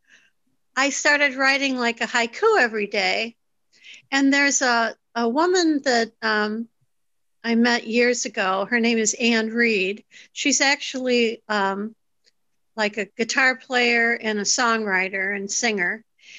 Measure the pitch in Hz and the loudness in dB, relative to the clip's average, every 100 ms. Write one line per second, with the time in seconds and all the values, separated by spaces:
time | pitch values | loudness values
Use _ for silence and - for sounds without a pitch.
0 | _ _ _ _ _ _ _ - 277 269 | _ _ _ _ _ _ _ -2 -2 0
1 | 311 285 285 262 269 269 277 254 233 233 | 2 2 2 2 0 2 0 0 -2 -2
2 | 226 240 233 - 427 415 240 214 202 208 | -2 -2 -2 0 2 4 2 0 -4 -2
3 | 185 196 226 - _ _ _ _ - - | 0 -2 -6 -12 _ _ _ _ -20 -20
4 | - 269 277 277 285 262 262 233 226 - | -4 2 4 4 2 2 2 2 0 -6
5 | _ - 233 262 359 370 330 294 269 240 | _ -4 -2 0 2 2 2 2 0 0
6 | 226 - 220 214 214 220 233 _ _ _ | 0 -4 -2 0 0 -4 -10 _ _ _
7 | _ _ _ _ 226 233 240 240 226 233 | _ _ _ _ 0 2 4 2 0 2
8 | 240 247 240 214 190 190 196 240 233 226 | 2 0 -4 -4 -2 -2 -2 0 0 0
9 | 214 - 233 226 220 226 233 208 185 214 | 0 0 0 0 0 0 0 0 -2 -6
10 | - - - - 285 262 277 285 - 262 | -14 -20 -16 -4 -2 2 2 0 -4 -6
11 | 254 240 226 226 - 208 196 196 214 - | 0 2 0 -2 -4 0 0 -2 -8 -12
12 | _ _ _ _ _ _ _ - 208 214 | _ _ _ _ _ _ _ -4 -4 -4
13 | 196 - 226 277 262 254 - 247 240 233 | -8 -6 -4 0 0 0 -2 0 2 2
14 | 233 233 220 214 196 - 233 226 214 185 | 2 0 -2 -2 -2 0 0 0 0 -2
15 | 185 196 190 202 202 - 233 208 180 220 | -2 -4 -4 -6 -6 -4 -2 -2 -4 -6
16 | - _ - | -12 _ -20